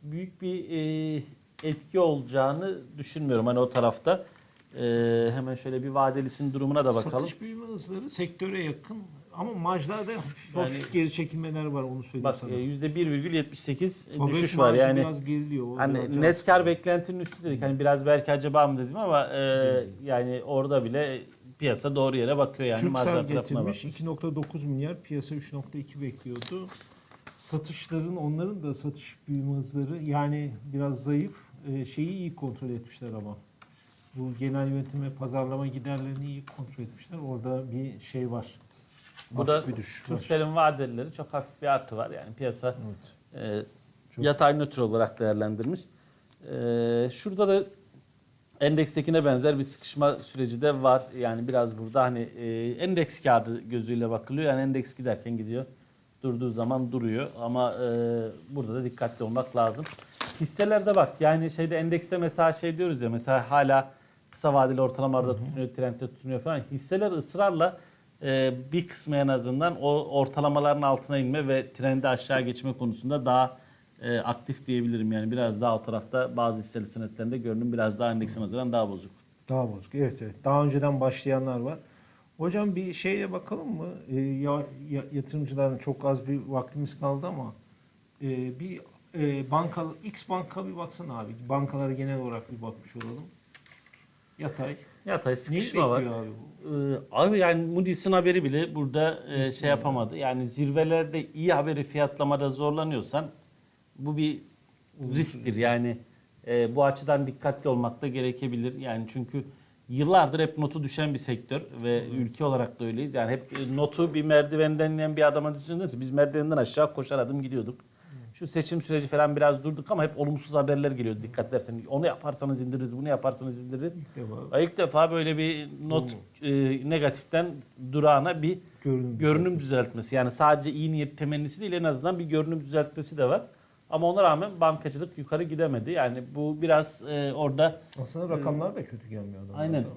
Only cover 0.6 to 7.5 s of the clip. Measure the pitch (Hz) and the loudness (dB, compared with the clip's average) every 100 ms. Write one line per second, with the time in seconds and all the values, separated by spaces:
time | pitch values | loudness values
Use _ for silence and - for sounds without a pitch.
0.6 | - 165 156 156 156 151 143 - _ - | -4 -4 -2 -2 -2 -4 -6 -18 _ -8
1.6 | 156 151 - 190 170 147 120 135 135 147 | -6 -6 -2 4 4 2 0 2 2 2
2.6 | 190 180 127 147 143 156 147 120 117 123 | -4 -6 -10 -12 -10 -4 2 4 4 4
3.6 | 127 127 117 - - 185 - - _ _ | 2 4 2 2 0 0 -2 -20 _ _
4.6 | _ 127 120 117 117 117 117 127 131 127 | _ -4 0 2 4 4 2 0 -4 -6
5.6 | 135 131 135 135 135 131 131 - 143 135 | -6 -6 -2 2 2 2 -4 -4 -4 0
6.6 | 139 143 131 117 107 127 165 - 220 | 0 2 4 4 2 -2 -2 -6 -12